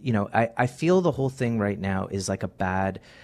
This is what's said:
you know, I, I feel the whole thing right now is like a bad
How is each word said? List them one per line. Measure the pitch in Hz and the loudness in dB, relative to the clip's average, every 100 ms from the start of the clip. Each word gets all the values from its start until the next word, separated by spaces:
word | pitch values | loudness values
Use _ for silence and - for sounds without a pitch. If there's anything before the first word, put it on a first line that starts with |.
you | 113 | 0
know, | 110 101 | 0 2
I, | 107 117 - | 2 0 2
I | 127 | -2
feel | - 160 185 | 0 2 4
the | 175 | 4
whole | 131 135 | 2 -2
thing | 131 120 117 | -2 -2 0
right | 104 101 | 0 0
now | 95 95 95 | -2 -2 -2
is | 98 92 | -4 -4
like | 98 | -4
a | 92 | -4
bad | - 95 95 95 95 - - | -4 -2 0 0 -2 -10 -20